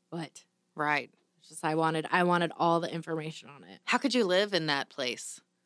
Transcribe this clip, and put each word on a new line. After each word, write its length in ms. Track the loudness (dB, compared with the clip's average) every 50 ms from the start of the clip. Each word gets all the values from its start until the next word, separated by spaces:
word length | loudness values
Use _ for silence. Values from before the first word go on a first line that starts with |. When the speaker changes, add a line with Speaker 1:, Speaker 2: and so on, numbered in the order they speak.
| _ _
Speaker 1:
But 340 | -10 -10 -10 -10 -14 -20 -20 _ _ _ _ _ _
Speaker 2:
Right. 360 | -4 0 0 0 0 -2 -6 _ _ _ _ _ _
Speaker 1:
it's 80 | _ -20
just 160 | -14 -6 -2
I 100 | 0 2
wanted, 320 | 2 2 2 0 -2 -2 0
I 120 | 2 2
wanted 300 | 4 4 4 4 2 0 0
all 240 | 0 2 4 4 2
the 120 | 2 -2
information 560 | -6 -8 -6 -6 -6 -6 -6 -8 -10 -12 -16 -18
on 160 | -20 -20 -20
it. 160 | -20 -20 -14 _
Speaker 2:
How 140 | -2 -2 0
could 160 | 0 2 2
you 100 | 2 2
live 300 | 4 4 2 2 2 0
in 120 | 0 2
that 240 | 2 0 0 -2 -6
place? 500 | -8 -6 -6 -6 -6 -8 -10 -14 -14 -16 _ _ _ _ _